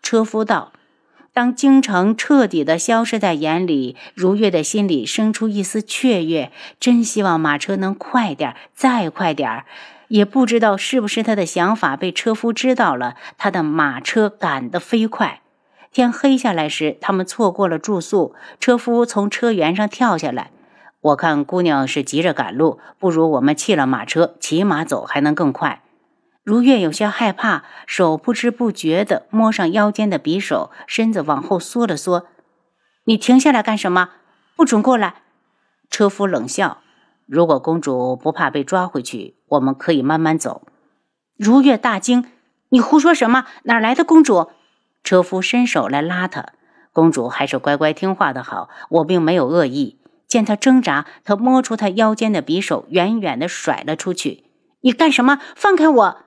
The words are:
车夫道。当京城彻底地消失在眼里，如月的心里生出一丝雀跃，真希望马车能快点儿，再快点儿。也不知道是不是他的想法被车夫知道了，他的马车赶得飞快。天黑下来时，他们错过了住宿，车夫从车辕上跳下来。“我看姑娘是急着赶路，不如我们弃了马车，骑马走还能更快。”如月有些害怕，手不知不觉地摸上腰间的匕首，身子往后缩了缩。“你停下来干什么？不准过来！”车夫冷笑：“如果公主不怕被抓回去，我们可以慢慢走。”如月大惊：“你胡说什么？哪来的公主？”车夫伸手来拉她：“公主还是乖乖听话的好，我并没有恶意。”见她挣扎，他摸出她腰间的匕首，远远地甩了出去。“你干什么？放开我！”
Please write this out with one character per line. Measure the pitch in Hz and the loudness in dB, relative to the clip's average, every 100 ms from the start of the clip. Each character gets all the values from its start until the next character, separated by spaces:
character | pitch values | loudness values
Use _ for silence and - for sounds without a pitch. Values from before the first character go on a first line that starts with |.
车 | - 233 | -2 -2
夫 | 220 220 220 | 0 -2 -2
道。 | 196 - _ _ _ _ _ _ | -2 -4 _ _ _ _ _ _
当 | - 240 247 | -2 -2 2
京 | 277 269 | 4 4
城 | 262 190 190 220 | 4 2 0 0
彻 | - 285 220 | 2 2 2
底 | 170 143 | 0 0
地 | 165 | -2
消 | - 226 226 | 0 0 0
失 | 226 | -2
在 | 202 | -2
眼 | 165 156 160 185 | -2 -2 -2 0
里， | 147 127 127 - - | -2 -4 -10 -20 -4
如 | 185 202 | 0 2
月 | 214 | 2
的 | 170 | 0
心 | 151 214 202 | -2 -2 0
里 | 151 113 | -2 -4
生 | - 220 | -2 -2
出 | 214 220 | -2 -4
一 | 202 | -4
丝 | 185 220 | -4 -6
雀 | 208 - 262 208 160 | -6 -4 0 0 0
跃， | 165 131 - - _ | -2 -4 -12 -20 _
真 | - 240 | 2 2
希 | 220 - | 2 -2
望 | 196 165 | 0 0
马 | 160 147 | 0 -2
车 | - 196 | -2 -4
能 | 190 | -4
快 | 196 - 254 220 | -6 -4 -2 -2
点 | 139 143 | -4 -6
儿， | - - | -8 -20
再 | - 269 247 175 | -2 0 0 -2
快 | - 180 | -2 -4
点 | 147 135 | -2 -4
儿。 | 113 - - - - _ | -6 -12 -20 -20 -20 _
也 | 214 202 | 2 2
不 | 269 247 | 2 2
知 | 233 | 4
道 | 220 196 | 2 0
是 | - 262 | 0 -2
不 | 208 | -2
是 | - | -4
他 | 220 214 | -2 -2
的 | 170 | -2
想 | - 175 220 | 0 0 0
法 | 165 135 | -2 -2
被 | 185 | -4
车 | 170 - | -4 -2
夫 | 220 233 | -2 -2
知 | 220 254 | -2 0
道 | 254 208 131 | 2 0 0
了， | 123 123 - - | -6 -10 -20 -6
他 | 202 | -4
的 | 190 | -2
马 | 156 156 151 127 | -2 0 -2 -2
车 | - - 214 | -4 0 0
赶 | 202 175 139 123 | -2 -4 -4 -4
得 | 180 | -8
飞 | - 233 220 | -2 -2 -2
快。 | - 190 - _ _ _ _ _ | -2 -4 -4 _ _ _ _ _
天 | - 247 | 0 0
黑 | 233 277 262 | 2 2 2
下 | 247 | 0
来 | 175 156 | -2 -4
时， | - 156 - | -2 -4 -4
他 | - | -2
们 | 190 | -2
错 | 185 - 214 | -2 0 -2
过 | 180 190 | 0 -2
了 | 165 | -2
住 | - 196 | -4 -6
宿， | 160 208 151 - - - | -2 0 0 -4 -20 -6
车 | - 240 | 0 0
夫 | 240 240 233 | 2 0 0
从 | 214 202 | 0 -4
车 | - 240 | -2 -2
辕 | 214 156 185 | 0 0 0
上 | 208 | -4
跳 | - 247 170 | -2 0 0
下 | 151 | -2
来。 | 123 - _ _ _ - _ | -6 -10 _ _ _ -20 _
“我 | 151 139 | 0 2
看 | 170 147 143 | 2 0 -2
姑 | 180 | 0
娘 | 175 143 131 | 0 0 0
是 | 147 | -4
急 | 131 143 | -4 -2
着 | 175 | -2
赶 | 156 113 110 | -2 -6 0
路， | 160 - - - | 0 -2 -14 -4
不 | 190 | -2
如 | 160 160 | 2 2
我 | 143 | 2
们 | 135 151 | 0 0
弃 | - 185 | 0 0
了 | 131 | 0
马 | 131 | -2
车， | 107 160 160 - | -4 0 0 -2
骑 | - 156 | -6 -2
马 | 202 151 | 0 -2
走 | 160 123 - | -2 -6 -4
还 | 147 | -2
能 | 147 151 | 0 0
更 | 160 | -2
快。” | 135 156 123 _ _ _ _ _ _ | -2 -4 -6 _ _ _ _ _ _
如 | - 220 | -2 2
月 | 247 254 | 4 4
有 | 175 | 2
些 | 151 208 | -2 -4
害 | - 226 | -2 -2
怕， | 185 226 165 - - - | -2 -2 -4 -6 -20 -14
手 | - 175 160 | 0 0 0
不 | - | -2
知 | 226 240 | -2 -2
不 | 233 240 | -2 -4
觉 | 190 160 165 208 | -4 -2 -2 0
地 | 196 - | -4 -2
摸 | 220 220 | 0 0
上 | 220 175 | 0 0
腰 | 202 208 | 2 0
间 | 208 214 | 0 -2
的 | 160 | -2
匕 | 151 175 | -2 -4
首， | 196 131 80 - - | -2 -4 -4 -12 -10
身 | - 226 | -2 0
子 | 202 | 0
往 | 147 139 | -2 -2
后 | 294 185 | -2 -4
缩 | - 247 233 | -4 -4 -2
了 | 156 | -2
缩。 | - 175 175 _ _ _ _ _ _ _ - | -2 -2 -4 _ _ _ _ _ _ _ -2
“你 | 220 | -2
停 | - 254 | 4 4
下 | 285 | 6
来 | 247 | 2
干 | 208 214 | 0 -2
什 | 196 | 0
么？ | 180 180 _ _ _ _ _ | 0 0 _ _ _ _ _
不 | 330 | 2
准 | 214 | 2
过 | 214 247 | 2 2
来！” | 196 - _ _ _ _ _ _ _ | 0 -6 _ _ _ _ _ _ _
车 | - 202 | 0 0
夫 | 196 202 | 0 -2
冷 | 165 120 | -2 -4
笑 | - 185 - _ _ _ _ _ | -4 -4 -4 _ _ _ _ _
：“如 | 139 170 | 0 2
果 | 143 | 2
公 | 131 165 | 0 -4
主 | 147 127 127 127 | -2 -2 -2 -2
不 | 151 | -4
怕 | 160 156 | -2 -2
被 | 147 | -2
抓 | 135 185 180 | -2 -2 -2
回 | 143 | -6
去， | 120 120 - _ _ | -8 -10 -12 _ _
我 | 147 | 0
们 | 135 131 | 0 -2
可 | - | -2
以 | 156 | 0
慢 | 131 160 | 0 0
慢 | 160 160 | 0 0
走。” | 127 - _ _ _ _ _ _ _ _ | -4 -10 _ _ _ _ _ _ _ _
如 | 208 254 | 4 6
月 | 277 226 | 6 4
大 | 254 202 | 0 -4
惊 | 208 247 247 _ _ _ _ | 0 0 0 _ _ _ _
：“你 | 262 | 2
胡 | 233 311 | 4 4
说 | 294 | 6
什 | 320 226 | 4 4
么？ | 247 254 - - | 2 0 -14 -2
哪 | 233 | 0
来 | 220 | 2
的 | 254 | 0
公 | 330 330 | 4 6
主？” | 285 190 165 _ _ _ _ _ | 6 4 0 _ _ _ _ _
车 | - 185 | 0 2
夫 | 180 185 | 2 -2
伸 | 185 247 240 | -2 0 0
手 | 185 107 | 0 -2
来 | 139 | -2
拉 | 156 180 185 | -2 -4 -6
她 | - - _ _ _ _ | -8 -14 _ _ _ _
：“公 | - 165 | 2 2
主 | 143 120 | 2 -4
还 | - 143 | -4 -4
是 | 135 | -2
乖 | 143 143 | -2 0
乖 | 151 | 0
听 | 156 190 190 | -2 -4 -2
话 | 170 | -2
的 | 131 | -2
好， | 123 101 90 - - | -8 -10 -12 -16 -2
我 | 165 156 | -2 2
并 | 180 | 2
没 | 160 180 | 2 2
有 | 131 | 2
恶 | 165 147 | 0 0
意。” | 131 127 _ _ _ _ | -2 -6 _ _ _ _
见 | 240 | -2
她 | 214 208 | 0 0
挣 | - 262 | 4 4
扎， | 208 143 151 - | 4 -2 -4 -16
他 | - 202 | -4 -2
摸 | 240 262 | 2 2
出 | 254 226 | 0 -2
她 | 214 | -4
腰 | 185 220 214 | 0 0 2
间 | 220 | 0
的 | 196 | -2
匕 | 143 165 | 0 -2
首， | 190 139 - | -2 -4 -2
远 | 175 180 226 | 0 0 0
远 | 190 120 | -4 -4
地 | 165 | -6
甩 | - - 135 135 | -6 -4 -4 -4
了 | 156 | -8
出 | - | -6
去。 | 180 147 - _ _ _ _ | -6 -8 -10 _ _ _ _
“你 | 254 | 0
干 | 233 320 | 4 2
什 | 269 | 4
么？ | 247 277 - - | 2 2 -2 -2
放 | 403 370 | 2 4
开 | 311 | 4
我！” | 269 196 - | 6 4 0